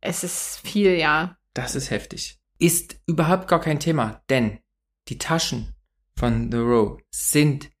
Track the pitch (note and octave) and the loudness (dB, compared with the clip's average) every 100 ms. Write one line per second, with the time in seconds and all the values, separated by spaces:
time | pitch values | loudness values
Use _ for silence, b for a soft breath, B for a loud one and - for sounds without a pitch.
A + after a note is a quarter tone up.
0 | - E3+ F3+ - - - - G#3+ G3+ F3+ | -6 -6 -6 -8 -8 -10 -4 2 4 4
1 | D#3 D3+ F3 - _ - B2+ C#3+ B2+ G#2 | 4 2 0 -8 _ -10 -6 -6 -4 -6
2 | - - - - _ _ E3+ E3+ - - | -6 -12 -12 -14 _ _ 2 2 -4 -14
3 | - E3 D#3+ F#3 F#3 E3+ E3 D3 E3 D#3+ | -6 0 2 2 2 0 2 -2 0 0
4 | A2+ G#2+ _ C3 A2+ G2+ _ _ _ _ | -2 -6 _ 2 2 -2 _ _ _ _
5 | - C3+ - E3 - A#2 A2 - _ _ | -14 -10 -2 -2 -2 -4 -8 -14 _ _
6 | _ - A#2+ A2+ A#2 A#2 A#2 A#2+ G#2 - | _ -4 0 0 0 0 2 4 2 -2
7 | _ - - D3 D3+ C#3 - _ | _ -6 0 4 4 2 -6 _